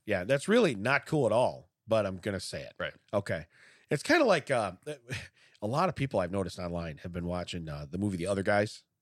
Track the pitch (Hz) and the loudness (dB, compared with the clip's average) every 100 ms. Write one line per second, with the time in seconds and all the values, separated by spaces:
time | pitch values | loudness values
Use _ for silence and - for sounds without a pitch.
0 | - 98 92 139 180 233 196 101 113 139 | -2 -2 2 0 4 4 4 2 0 0
1 | - 156 117 110 117 67 - _ - 110 | 0 0 4 4 2 -2 -14 _ 0 2
2 | 98 92 107 95 - 76 67 - 80 - | 2 -2 -4 -4 -6 -10 -10 -8 -8 -8
3 | _ 104 - 87 - _ - _ _ 147 | _ -2 -2 -4 -6 _ -20 _ _ -2
4 | - 330 262 170 - 123 101 92 151 147 | 4 4 6 4 2 0 0 -4 -12 -12
5 | 120 120 - _ _ _ 107 139 185 - | -8 -8 -8 _ _ _ -2 0 0 0
6 | 135 104 87 98 87 - 87 85 85 71 | 0 0 0 -2 -4 -6 -4 -4 -6 -8
7 | 90 87 87 87 87 90 78 73 73 87 | -8 -4 -2 -2 -4 -8 -8 -8 -6 -2
8 | 104 92 90 98 95 104 107 - _ _ | 0 0 0 0 4 4 2 -4 _ _